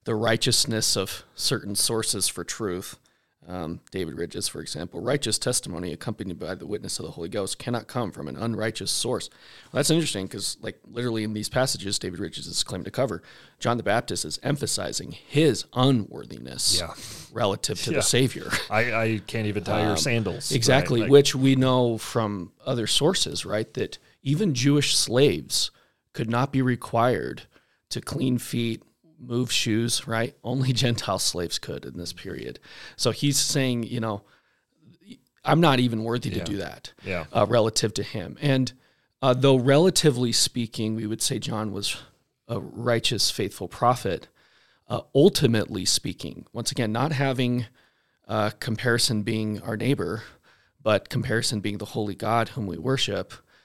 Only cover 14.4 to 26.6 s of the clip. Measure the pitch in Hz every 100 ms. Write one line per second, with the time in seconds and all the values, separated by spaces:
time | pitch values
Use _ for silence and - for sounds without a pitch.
14.4 | 131 143 - - 87 - - - - 147
15.4 | 156 101 - 123 131 123 95 - - 60
16.4 | 62 64 - - 85 - - - - 113
17.4 | 104 - - 110 117 127 - 120 131 -
18.4 | - - - 107 120 110 113 110 - 113
19.4 | 107 101 92 - 82 80 131 117 95 -
20.4 | - 127 117 131 - 120 110 143 143 135
21.4 | 135 131 131 127 120 113 - 117 107 101
22.4 | 85 _ - 123 107 - 151 190 - -
23.4 | 95 107 - 120 101 - _ _ 131 151
24.4 | 208 123 143 147 139 - - 120 143 78
25.4 | - - - - _ _ _ - 113 120
26.4 | 139 131